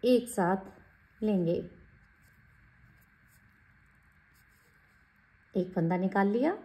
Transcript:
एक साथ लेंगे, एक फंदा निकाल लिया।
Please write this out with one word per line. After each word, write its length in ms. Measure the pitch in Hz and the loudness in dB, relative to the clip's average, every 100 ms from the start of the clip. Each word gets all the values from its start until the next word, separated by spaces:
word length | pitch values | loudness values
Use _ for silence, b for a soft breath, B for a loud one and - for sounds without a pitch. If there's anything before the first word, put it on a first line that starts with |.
| 240 | 4
एक 220 | 247 240 | 2 2
साथ 920 | - 175 190 - - - _ _ _ | 0 0 0 -4 -20 -20 _ _ _
लेंगे, 400 | 214 196 165 170 - - - - _ _ _ _ - - - _ - - _ _ _ _ _ _ _ _ _ _ _ _ _ _ _ _ _ _ _ _ _ _ _ _ _ | -2 0 0 -2 -4 -16 -20 -20 _ _ _ _ -20 -20 -20 _ -20 -20 _ _ _ _ _ _ _ _ _ _ _ _ _ _ _ _ _ _ _ _ _ _ _ _ _
एक 180 | 202 180 | -4 -4
फंदा 240 | - 165 180 | -2 0 0
निकाल 300 | 185 196 196 | 0 0 0
लिया। 280 | 220 285 415 | 2 0 -2